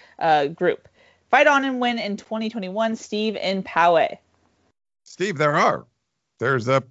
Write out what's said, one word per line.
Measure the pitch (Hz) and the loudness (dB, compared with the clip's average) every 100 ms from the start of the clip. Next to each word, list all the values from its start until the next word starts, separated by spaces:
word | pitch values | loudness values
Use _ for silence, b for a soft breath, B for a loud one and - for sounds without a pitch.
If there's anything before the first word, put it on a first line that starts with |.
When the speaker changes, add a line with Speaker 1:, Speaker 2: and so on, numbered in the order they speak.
| b - | b -4
Speaker 1:
uh, | 165 151 143 | 0 2 0
group. | 170 180 - _ b b b _ | -2 -2 -2 _ b b b _
Fight | 254 294 | 2 4
on | 277 | 2
and | 269 254 | 0 -2
win | 240 233 | -2 -2
in | 208 202 | -6 -8
twenty | - 220 220 | -8 -8 -6
twenty-one, | 226 185 196 226 226 | -6 -8 -4 -4 -4
Steve | - 214 220 196 | -6 -4 -4 -4
in | - 190 | -4 -4
Poway." | 185 - 170 165 - - _ _ _ _ _ _ _ _ - | -2 2 4 4 2 -4 _ _ _ _ _ _ _ _ -20
Speaker 2:
Steve, | - 196 147 | -6 -6 0
there | 151 | 0
are. | 156 214 69 - _ _ _ _ _ | 2 2 0 -8 _ _ _ _ _
There's | 120 131 110 | -2 0 0
a, | 135 123 | 0 -2